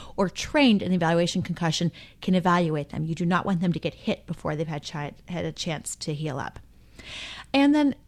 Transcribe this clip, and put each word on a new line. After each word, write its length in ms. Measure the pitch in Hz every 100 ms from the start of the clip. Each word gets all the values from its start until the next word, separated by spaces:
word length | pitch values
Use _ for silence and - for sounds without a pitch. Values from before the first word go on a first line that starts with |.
| - -
or 100 | 190
trained 540 | - - 302 269 208
in 100 | 175
evaluation 500 | 185 165 170 175 180
concussion 520 | - 170 170 156 175 - - -
can 160 | - 185
evaluate 540 | 175 175 170 151 143
them. 160 | - 160
You 100 | 165
do 100 | 175
not 200 | 180 -
want 160 | 180
them 100 | 180
to 80 | 165
get 140 | 160
hit 340 | - - - -
before 300 | 165 156 151
they've 100 | 160
had 180 | 151 -
chi-, 280 | 151 147 - -
had 160 | 175 170
a 80 |
chance 420 | 156 - 151 - -
to 180 | -
heal 260 | 147 151 135
up. 200 | - - - - - - - - - - - 269
And 200 | 285 302
then, 180 | 285 -